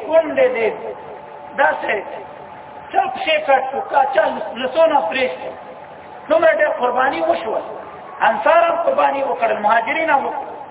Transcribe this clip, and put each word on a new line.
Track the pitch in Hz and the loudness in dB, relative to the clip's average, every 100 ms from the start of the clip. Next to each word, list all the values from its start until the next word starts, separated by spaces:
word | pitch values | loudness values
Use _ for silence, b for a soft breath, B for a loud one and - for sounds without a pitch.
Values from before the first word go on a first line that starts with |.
| 214 | 0
کون | 320 311 269 | 2 2 4
دے | 254 | 2
دے۔ | 240 220 - - - - - - - - - | 2 -2 -2 -8 -12 -14 -16 -16 -18 -8 0
دا | 294 285 | 2 2
سے | 294 208 180 - - - - - - - - | -2 -4 -6 -12 -14 -16 -18 -18 -18 -18 -4
چا | 370 381 | 0 0
پشے | - 311 302 | -2 -2 0
کٹ | 277 262 - | 4 2 2
شو، | - | -4
کا | - - 262 | -2 2 2
چا | 311 285 247 208 | 2 0 0 -6
لسونا | 226 254 311 330 285 | -6 -2 4 4 4
پریش | - 254 254 | 0 -2 -2
شو۔ | 254 - - - - - - - - - | -4 -10 -12 -16 -16 -18 -18 -18 -12 0
دومره | 330 330 | 4 6
ډېر | 302 302 - | 4 2 2
قربانی | 247 247 269 330 | 0 2 0 2
وشو۔ | 320 - 220 - - - - - - - | 0 0 -2 -4 -4 -10 -14 -16 -16 -2
انصار | 214 220 294 330 | 0 2 4 6
هم | 339 - | 4 2
قربانی | - 285 277 277 | 0 2 2 2
وکړل، | 269 233 226 208 | -2 0 0 2
مهاجرین | 208 226 233 320 320 | 2 2 2 0 2
هم | 277 - | 2 0
وکړل۔ | - - - - | -4 -8 -12 -14